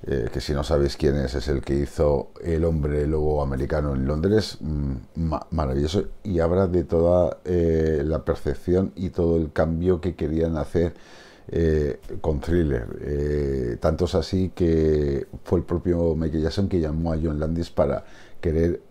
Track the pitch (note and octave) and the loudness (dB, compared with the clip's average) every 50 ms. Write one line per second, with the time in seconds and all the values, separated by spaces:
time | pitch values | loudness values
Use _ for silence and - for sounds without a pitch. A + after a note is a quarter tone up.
0 | - - C#2+ C2+ A#1 A1+ - C2+ - - D2 C#2 D2 - D#2 C#2+ C#2+ C#2 - - | -2 -2 -2 -2 -2 -2 -4 -6 -4 -2 -2 -2 0 0 2 2 2 0 0 0
1 | D2+ C#2+ C#2 C#2+ C2+ B1 B1+ C#2+ - - C#2+ C2+ - - C#2 C#2+ C#2+ C#2 - - | 2 2 2 2 0 -2 -2 -4 -2 -2 -2 -2 0 -2 0 0 0 -2 0 0
2 | D#2+ D2 D2 C2+ - - - - - E2+ E2 D#2+ E2 E2 E2 D#2 C#2+ D2 D2 D2 | 2 2 2 0 -2 -6 -14 -10 -4 -2 0 2 2 2 2 2 0 0 0 0
3 | D2 D2 D#2 D2+ D2+ D2+ D2+ D2 C#2+ C#2 C2+ B1+ C#2 C#2 D2+ D2+ D2 D2 C#2 C2 | 0 0 0 2 2 2 0 0 0 -2 -2 -4 -2 -2 -2 -2 0 0 -2 0
4 | C2 C2+ D2 D#2 D#2+ G2 G#2 A2 G2+ - - - - D#2 D2+ D2 D2 C#2 C2+ A#1+ | 0 0 0 0 2 4 4 4 2 0 -8 -8 -6 -4 -4 -2 -2 -4 -4 -6
5 | - - - D#2+ E2 D#2+ D#2 - - - - D#2+ D#2 C2 C2 C#2 C#2+ D#2+ F2 G2+ | -10 -12 -6 -4 -2 -2 -2 -4 -6 -4 -2 -2 0 0 0 0 0 0 0 -2
6 | - - - - - - F2 E2 E2 E2 F2 F#2 G2 F2+ F2 F2+ D#2+ - E2 E2 | -2 -2 -8 -10 -6 -2 0 2 2 4 4 2 2 2 2 0 0 2 2 4
7 | E2 E2+ F2+ F2+ F2 D2+ - - - - F2+ F2 E2+ E2 D#2+ D#2+ D#2+ D#2+ D#2+ D2 | 4 6 6 4 4 2 0 -6 -6 -2 0 2 4 4 4 4 4 2 2 0
8 | C#2+ D#2 D#2+ D2 - - D2+ - - D2+ C#2+ - - - F2 F#2 F#2+ - - - | 0 0 -2 -2 -2 -2 -4 -2 -2 -4 -4 -4 -2 0 2 2 2 0 -2 -6
9 | F#2+ F2 - - F2 E2 E2+ E2 E2 D#2 - - E2 E2 E2 E2 F2 F#2 F#2 E2 | -8 -6 -2 0 2 2 4 2 0 0 0 0 0 0 0 0 2 2 0 2
10 | - F#2 D#2+ - F2 D2 D#2 D#2+ D#2+ E2 E2 D2+ D2 - - F2 E2+ E2+ - - | 0 -4 -4 -2 -4 -2 0 0 0 0 0 -2 -4 -2 0 0 0 0 -2 -8
11 | - - - - - - - - - - - E2 E2 E2 D#2 D2+ D2 C#2+ - - | -20 -20 -20 -20 -20 -20 -20 -20 -14 -6 -2 0 2 2 2 2 0 0 -4 -6
12 | - - - G2 - E2+ D2+ C#2 - - E2 F2 E2+ D2 C2 A#1+ A1+ G1+ G1+ - | -10 -10 -10 -4 -2 -2 -2 -2 0 0 2 2 2 2 0 -2 -4 -6 -10 -10
13 | - C2+ D2 C#2+ C#2+ D2 D2 D2 D2 C2+ C2+ C2+ B1+ A#1+ A#1 - - D#2+ D#2+ D2 | -6 -4 -2 -2 0 0 0 0 0 0 -2 -2 -2 -4 -4 0 0 0 2 2
14 | F2+ E2+ - F#2 D#2+ - - F#2 F#2 F2 - - F2+ E2 D#2+ D#2+ D#2 D#2 D#2 D2+ | -2 0 0 0 0 0 0 0 0 0 0 0 2 4 4 4 4 4 4 2
15 | D2 C#2+ C#2 C2 - - - - - - G2+ F2 E2 - F2 F2 - F2+ E2+ E2+ | 2 2 0 -2 -4 -6 -12 -16 -4 0 0 0 0 0 -4 -2 0 0 0 2
16 | E2+ E2+ D#2 D#2 D#2+ D#2+ D2 D#2+ D#2 D#2+ D#2 - G2+ F2 F#2+ F2+ D#2 D2+ D2+ D#2+ | 2 2 2 0 -2 -2 0 0 -2 0 0 0 -2 0 0 0 0 0 -2 -2
17 | E2 E2 D#2+ D#2 D#2 D#2+ D2 D2 D2+ D#2 E2 E2+ E2 - - - D#2 C#2+ C2+ - | -2 0 0 0 0 -2 -2 -2 -2 -2 -2 -2 -4 -4 0 0 0 0 0 -4
18 | - - - - - - - - - F2 D2+ D#2+ E2 E2+ F2 - - - | -6 -10 -20 -20 -18 -16 -14 -4 -2 0 2 2 2 2 0 -2 -8 -16